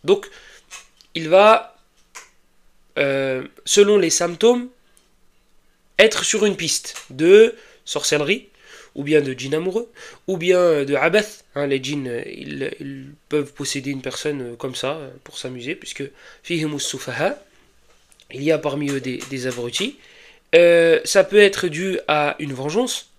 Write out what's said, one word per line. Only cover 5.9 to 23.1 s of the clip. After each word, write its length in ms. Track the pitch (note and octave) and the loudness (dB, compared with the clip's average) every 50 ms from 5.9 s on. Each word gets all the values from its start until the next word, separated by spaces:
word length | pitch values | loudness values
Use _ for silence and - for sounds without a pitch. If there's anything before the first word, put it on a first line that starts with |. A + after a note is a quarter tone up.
| _ - | _ 4
être 240 | G3+ A3 G#3+ - - | 4 4 4 0 -4
sur 220 | - - A3 G#3+ | -2 -2 0 0
une 100 | G#3 F#3+ | 0 0
piste 400 | - E3+ D3+ - - - - - - - - | -2 -6 -6 -6 -6 -6 -10 -16 -18 -18 -18
de 440 | C3+ C3 D#3 E3+ F#3+ G#3+ A3+ A#3 A#3 - - - _ _ _ | -6 0 4 8 8 8 8 6 4 -6 -20 -20 _ _ _
sorcellerie, 600 | - - D3 - - D#3 D3 D3 C#3+ G3+ B3+ - _ _ _ _ - - - - _ _ | -10 -8 -6 -2 -2 -2 -2 0 -2 -4 -4 -6 _ _ _ _ -20 -20 -20 -20 _ _
ou 80 | - C#3+ | -10 -4
bien 180 | C#3+ D#3 D3+ | 2 2 2
de 160 | C#3+ C3+ C3 | 2 0 -6
djinn 160 | B2 B2+ C3+ C#3+ | -8 -6 -4 -4
amoureux, 380 | D#3 E3+ F#3+ F#3 A3+ A#3+ - _ - - - - _ _ | -4 -4 -4 -4 -4 -8 -8 _ -20 -20 -20 -20 _ _
ou 100 | - F#3+ | -6 -6
bien, 200 | F3 D#3+ F3+ F3+ | -4 0 2 2
euh, 280 | F3+ F3+ F3 D#3+ D3 C#3+ | 4 4 4 4 2 0
de 100 | C#3 C#3+ | 0 0
abath. 500 | C3+ C#3 E3 E3+ E3 - - - - _ _ _ | 2 2 2 2 2 0 -2 -12 -20 _ _ _
Hein, 120 | C#3+ C#3+ | -6 -2
les 140 | C#3 C#3 C3+ | -2 -2 -2
djinns, 260 | C3 C3+ D3 D3 C3+ | -2 -4 -6 -6 -6
euh, 160 | B2+ A#2+ A#2 - | -6 -8 -8 -10
ils, 500 | - - - - D3 C#3+ C3+ C3+ - - - | -10 -14 -14 -12 -12 -10 -8 -8 -8 -8 -10
ils 320 | - C#3 C#3 C3+ C3+ C3 C3 _ _ _ | -14 -14 -14 -16 -18 -20 -20 _ _ _
peuvent 240 | - D3+ C#3+ C3+ _ | -4 -4 -4 -4 _
posséder 380 | - C#3+ - - C#3 B2+ C#3+ | -10 -8 -8 -6 -6 -6 -6
une 100 | C#3+ C3+ | -8 -8
personne, 400 | B2+ C3+ B2+ - - D3+ D3 C#3 | -8 -10 -10 -6 -6 -6 -6 -6
euh, 140 | B2+ A#2+ A#2+ | -8 -12 -12
comme 200 | A#2 - C3+ B2+ | -10 -10 -10 -8
ça, 180 | - - C3 D3 | -6 -6 -6 -6
euh, 160 | D#3+ D3 C3 - - _ | -8 -12 -16 -18 -20 _
pour 140 | - - | -18 -18
s'amuser, 380 | - - C3 B2+ B2 A#2+ C3+ E3+ | -14 -12 -12 -12 -10 -10 -10 -12
puisque 280 | - - - - - C#3 C3+ _ _ - - - _ | -10 -12 -16 -12 -12 -12 -12 _ _ -20 -20 -20 _
fihimus 380 | _ - F3 E3 D#3 D3+ D3+ C#3+ | _ -6 -6 -4 -4 -4 -4 -6
sufaha, 580 | - - - C3+ - - B2 A#2+ D3+ G3 C#4+ D4 _ _ _ _ _ _ _ _ _ _ _ _ _ _ _ _ _ _ | -8 -8 -8 -10 -10 -10 -6 -2 -2 -2 -2 -4 _ _ _ _ _ _ _ _ _ _ _ _ _ _ _ _ _ _
il 100 | - C3 | -12 -6
y 100 | C#3 D#3 | 0 0
a 60 | D#3+ | 0
parmi 320 | D3 - D3+ C3+ C#3+ D3 C#3 | 0 0 -4 -4 -4 -4 -4
eux 100 | C#3+ C#3 | -4 -4
des, 180 | B2 C3 B2+ - - - | -6 -8 -8 -10 -10 -10
des 160 | C#3 C3 B2 | -10 -8 -8
abrutis. 500 | B2+ B2 A#2+ A#2+ A#2+ A#2 - G3 C4 C#4+ _ _ - - - - - _ _ _ _ - | -8 -6 -6 -8 -6 -6 -6 -6 -6 -8 _ _ -20 -20 -20 -20 -20 _ _ _ _ 6
Euh, 440 | E3 F3 E3+ E3+ E3+ E3 E3 D#3+ D3+ - | 6 8 8 6 6 6 4 4 2 0
ça 180 | - - G3+ F#3+ | 2 2 2 2
peut 140 | F#3+ G3 | 4 4
être 300 | G#3 G#3 G3 G3 - - | 4 4 4 2 0 -6
dû 320 | F3+ D3+ D#3 F#3 F#3+ F#3 F3 - | -6 -4 -4 -6 -6 -6 -6 -2
à 280 | - D3+ D3+ D3 C#3+ - - | -2 0 0 0 -2 -4 -6
une 140 | D3+ C#3+ C#3 | -8 -10 -8
vengeance 580 | B2+ C3+ D3 D#3 G#3+ B3+ A#3+ - - - _ | -8 -8 -4 -2 -2 -2 -4 -6 -10 -12 _